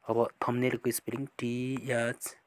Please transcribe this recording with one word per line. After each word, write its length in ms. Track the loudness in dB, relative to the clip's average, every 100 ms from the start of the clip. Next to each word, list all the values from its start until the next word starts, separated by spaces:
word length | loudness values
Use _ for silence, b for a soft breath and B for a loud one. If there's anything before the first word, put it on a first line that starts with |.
| 2
अब 180 | 2 2 2
थम्बनेलको 500 | 0 2 2 2 0
स्पेलिङ 340 | -2 -4 -4 -6 -4
टी 400 | -4 -2 -2 -4 -2
एच 460 | 0 0 -2 -10 -12